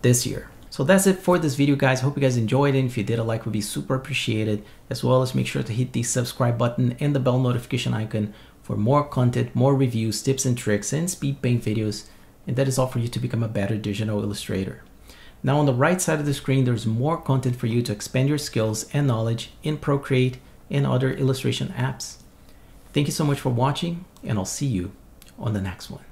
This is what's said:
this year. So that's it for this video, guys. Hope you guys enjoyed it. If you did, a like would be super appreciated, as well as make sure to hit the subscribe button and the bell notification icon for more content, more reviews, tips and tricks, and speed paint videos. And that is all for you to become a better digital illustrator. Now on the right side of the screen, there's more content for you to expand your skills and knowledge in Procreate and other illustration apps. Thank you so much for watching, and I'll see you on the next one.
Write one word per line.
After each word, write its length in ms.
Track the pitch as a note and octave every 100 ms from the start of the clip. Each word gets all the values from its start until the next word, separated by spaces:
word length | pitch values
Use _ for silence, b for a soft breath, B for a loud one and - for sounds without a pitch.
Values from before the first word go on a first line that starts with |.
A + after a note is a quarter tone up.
this 240 | B2 A#2+ -
year. 240 | G2 - - -
So 140 | -
that's 220 | C#3 F#3+ G3
it 120 | F#3
for 200 | - F3+
this 160 | D#3+
video, 220 | C3 C#3+ C#3
guys. 240 | C#3 B2+
Hope 160 | B2+ C#3
you 60 |
guys 140 | C3+ B2
enjoyed 380 | A2 B2 C#3+
it. 100 | C3+
If 140 | C3 A#2+
you 60 |
did, 140 | G2+ A#2
a 60 |
like 200 | A2+ A2+
would 80 | -
be 80 | G#2+
super 340 | G2+ - -
appreciated, 720 | C3 C3+ C3 - A2 A2 G#2 B B B
as 120 | B2
well 200 | B2 B2+
as 120 | B2+
make 120 | C3 B2
sure 160 | C#3
to 100 | B2
hit 200 | A2+ B2+
the 100 | -
subscribe 560 | A#2+ C3 A#2+ - B2 A#2
button 380 | A#2+ - B2 A#2+
and 160 | D3
the 60 | C#3+
bell 180 | B2+ B2
notification 560 | B2+ A#2+ - B2 B2
icon 400 | A#2+ A2+ A2 G#2 B B B
for 140 | - G#2+
more 260 | G#2+ A#2
content, 520 | D3 - B2 A#2+ B2
more 200 | - C3
reviews, 480 | C#3 C3+ A#2 A2 G#2
tips 220 | - C3
and 120 | B2+ B2
tricks, 360 | - G#2 G#2
and 180 | C#3+ F3
speed 300 | - C#3 C#3
paint 220 | B2 A#2+
videos. 420 | - G#2+ G#2+ G#2 - B B B -
And 100 | B2
that 120 | C3+
is 100 | B2+
all 80 | B2+
for 140 | B2
you 80 | A#2
to 100 | -
become 240 | A#2+ A2+
a 60 | A2+
better 280 | A2 G2 A2
digital 460 | G#2+ G2+ A2 G#2
illustrator. 600 | G#2+ G#2 - G2+ - - - - B B B B
Now 160 | C3+ C#3+
on 80 | D3
the 80 |
right 260 | B2 D3 F3+
side 200 | - D#3
of 60 | D3
the 80 |
screen, 300 | C#3 - C3+
there's 220 | B2+ A2+ A2+
more 300 | A2+ C#3 E3
content 400 | - C3+ B2+ B2
for 100 | A#2
you 160 | A#2
to 100 | A#2+
expand 360 | G3+ - B2+ C3+
your 100 | D3
skills 500 | C#3+ - A2 A2 -
and 140 | C#3+ C#3+
knowledge 440 | A2+ A2+ A#2 - -
in 160 | D3+ D3+
Procreate 600 | - C#3+ - C3 B2+ B2+ B B -
and 160 | C#3+ C#3
other 260 | B2+ C3
illustration 640 | C3 C3+ C3 - A#2+ C3+ B2
apps. 400 | B2+ B2+ - - - - B B B B -
Thank 160 | - D3
you 40 |
so 120 | -
much 160 | D3+ C#3
for 80 | C3
watching, 560 | A#2 C3 C#3 E3+ E3+ F3+ -
and 160 | - A2
I'll 60 |
see 220 | F#2+ - C#3+
you 260 | G2+ F2+ - - - - -
on 160 | -
the 80 | G#2
next 280 | F#2+ F2+ -
one. 140 | - -